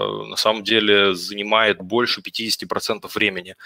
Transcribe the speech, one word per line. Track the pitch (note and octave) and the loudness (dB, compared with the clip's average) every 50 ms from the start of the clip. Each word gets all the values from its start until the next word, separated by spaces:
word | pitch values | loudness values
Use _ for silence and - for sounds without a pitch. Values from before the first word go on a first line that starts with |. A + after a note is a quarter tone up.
| G2+ G2+ G#2 G#2 G#2 G#2+ | 0 -2 -4 -6 -8 -8
на | G2+ | -6
самом | - - A2 A2 A2 G2 | 0 2 2 2 0 0
деле | G2+ A2+ A2 G#2+ G#2 G#2 G2+ G2+ G2 F#2+ | 2 2 4 4 6 4 6 6 4 2
занимает | F2 F2+ F#2+ G#2 G2+ G2+ G#2+ G#2+ A2 A2+ G#2+ G2 F2+ | 0 -6 -8 -8 -8 -2 2 2 4 4 4 2 0
больше | F#2+ F#2 A2 A#2+ A#2+ - - G#2+ | -4 -2 0 0 0 0 -2 -4
пятидесяти | - - - - A2+ A2 G2 - G2+ | -6 -10 -8 -6 -4 -4 -4 -4 -4
процентов | F2 - - - - A2 G2+ - F2+ - | -6 -6 -4 -2 -4 -4 -6 -6 -8 -2
времени. | G#2+ G#2+ G2+ F#2+ F2+ F2+ F#2+ F#2+ _ - | 0 0 0 0 -4 -10 -12 -18 _ -18